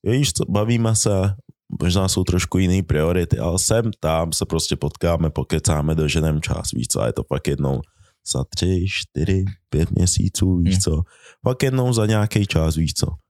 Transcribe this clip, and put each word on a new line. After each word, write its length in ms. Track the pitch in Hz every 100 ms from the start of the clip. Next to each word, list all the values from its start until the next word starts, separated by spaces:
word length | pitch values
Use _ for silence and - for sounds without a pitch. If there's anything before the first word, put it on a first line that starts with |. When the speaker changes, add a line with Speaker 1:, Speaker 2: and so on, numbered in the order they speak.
Speaker 1:
víš 300 | 95 127 143
co, 120 | - -
bavíme 460 | 101 110 120 113 110
se, 140 | 110 98 98 98 - _ _ -
možná 260 | 87 90 95
jsou 160 | -
trošku 340 | 92 90 - 92
jiný 240 | 92 92
priority, 560 | 82 76 80 90 85 -
ale 200 | 87 87
sem 320 | - 110 113 -
tam 340 | 78 80 82
se 120 | 78 -
prostě 300 | 80 - 78
potkáme, 540 | 73 - 85 82 80
pokecáme, 680 | - - 80 - 78 76 80
doženem 460 | 76 80 78 76
čas, 300 | - - -
víš 160 | - 60
co, 140 | -
a 40 | 57
je 60 |
to 100 | -
fakt 240 | - 67 -
jednou 340 | 69 69 67 - _ _ _ -
za 100 | 64 65 -
tři, 300 | 90 92 95
čtyři, 560 | - - - 80 95 95 95 _
pět 220 | - 82
měsíců, 680 | 95 90 - 92 - 92 90
víš 160 | 85
Speaker 2:
Hmm. 80 | 92
Speaker 1:
co, 200 | 98 78 85 _ - - -
fakt 160 | 127
jednou 300 | 135 131 123
za 120 | 117 107
nějaký 420 | 107 104 107 101
čas, 280 | 80 80 78
víš 180 | 80
co. 140 | - - 78